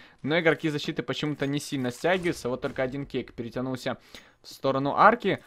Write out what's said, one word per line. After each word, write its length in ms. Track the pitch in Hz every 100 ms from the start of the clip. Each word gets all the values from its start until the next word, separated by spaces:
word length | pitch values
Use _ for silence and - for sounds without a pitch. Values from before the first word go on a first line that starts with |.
| - -
Но 160 | 131 165
игроки 300 | 160 143 160
защиты 340 | 147 - -
почему-то 440 | 135 131 151 143 139
не 140 | 143
сильно 300 | - 143 123
стягиваются. 580 | - 165 190 170 - 123
Вот 120 | 123
только 220 | 139 120
один 240 | 131 139 139
кейк 260 | 131 110
перетянулся 680 | - 117 127 131 127 135 117 - - - _
в 60 | -
сторону 460 | - 135 135 139 120
арки, 440 | 185 240 196 -